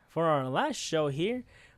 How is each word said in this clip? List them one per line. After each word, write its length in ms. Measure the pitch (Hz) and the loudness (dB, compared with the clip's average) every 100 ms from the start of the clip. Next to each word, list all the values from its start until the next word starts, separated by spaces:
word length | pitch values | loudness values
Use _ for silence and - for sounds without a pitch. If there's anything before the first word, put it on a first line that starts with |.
| _ | _
For 160 | - 165 | 0 2
our 220 | 147 131 | 2 2
last 280 | 139 285 262 | 0 -2 -4
show 320 | - 160 151 | -2 0 0
here, 360 | 135 185 247 240 - - | 0 -2 -4 -8 -20 -20